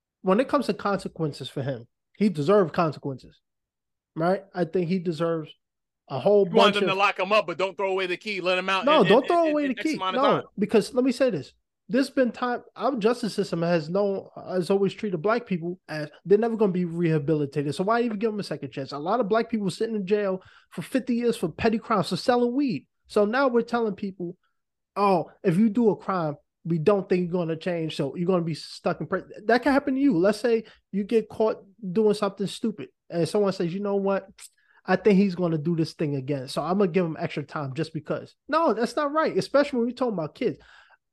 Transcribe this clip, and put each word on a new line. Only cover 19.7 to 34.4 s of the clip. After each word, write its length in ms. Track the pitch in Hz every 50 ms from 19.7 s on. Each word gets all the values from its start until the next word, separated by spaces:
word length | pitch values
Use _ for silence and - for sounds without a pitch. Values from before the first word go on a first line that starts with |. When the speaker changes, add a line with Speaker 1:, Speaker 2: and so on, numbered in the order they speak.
| 156 - 220 220 226
Speaker 1:
in 100 | 214 196
jail 360 | 175 214 208 208 196 190 190 - - - - _ _
for 100 | - -
fifty 340 | 180 - - 262 262 - 240
years 220 | 233 240 233 226 -
for 120 | - 165
petty 280 | - - - 233 220 226
crimes, 300 | - - 226 196 160 -
for 80 | 185 165
selling 360 | - - 247 247 240 240 240
weed. 320 | 269 294 269 185 131 - _ _ _ _ _
So 180 | - 214 208
now 220 | 202 226 262 285 269
we're 140 | 240 233
telling 340 | 233 233 - 240 233 214 202
people, 400 | - - 196 190 - 180 170 175 - _ _ _ _ _ _ _ _ _ _ _
"Oh, 360 | 190 202 202 190 170 147 - - _ -
if 140 | 202 160 180
you 120 | 226 226
do 200 | 202 247 240 214
a 60 | 175
crime, 420 | - - - 196 180 160 151 147 - _ _ _ _ -
we 140 | 165 165 165
don't 300 | 151 208 208 196 190 196
think 140 | 196 180 180
you're 160 | 170 170 185
gonna 160 | 175 160 165 160
change, 380 | - 190 175 170 160 156 -
so 200 | - 151 135 -
you're 120 | 185 175 170
gonna 160 | 190 175 170
be 100 | 165 156
stuck 440 | - - - - - - 196 170 -
in 40 | 160 -
prison." 220 | 190 185 160 - - - 208
That 160 | 214 226 247 247
can 100 | 302 262
happen 200 | 277 277 294 262
to 40 | 262
you. 160 | 277 285 214 160
Let's 220 | 175 202 208 -
say 240 | - 240 226 226 226 - - _ _ _
you 120 | - 190 208
get 260 | 196 240 226 220 220
caught 280 | - - 220 220 - - - - _ _ - 185
doing 220 | 170 220 220 214 202
something 320 | 208 214 196 196 - 202 180
stupid, 420 | - - - 226 214 - 131 - _ _ _ -
and 200 | - 170 165 160
someone 220 | - 208 208 190 180
says, 180 | - 190 170 165
"You 60 | 196
know 160 | 202 202 202
what? 320 | 202 196 196 196 190 - - - -